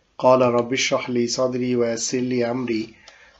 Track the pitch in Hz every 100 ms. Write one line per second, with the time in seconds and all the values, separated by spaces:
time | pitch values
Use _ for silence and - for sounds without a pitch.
0 | _ - 127 127 127 120 117 127 - 131
1 | - 123 117 117 127 127 123 123 117 113
2 | - 127 127 123 117 123 120 110 113 -
3 | - - -